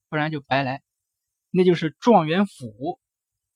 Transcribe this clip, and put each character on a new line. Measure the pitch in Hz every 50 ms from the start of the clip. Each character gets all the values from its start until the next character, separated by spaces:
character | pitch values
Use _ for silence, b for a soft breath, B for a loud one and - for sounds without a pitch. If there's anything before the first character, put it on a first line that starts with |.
| _ _
不 | 160
然 | 151 151 156
就 | 156 143
白 | - _ 131 139
来， | 139 127 135 143 - _ _ _ _ _ _ _ _ _ _ _ _ _
那 | - 180 180
就 | 185 175
是 | - 165 151 - _
状 | - 240 220 180 156
元 | 151 165 190 208
府。 | 196 - - 131 107 107 104 277 339 370 - _ _ _ _ _ _ _ _ _ _ _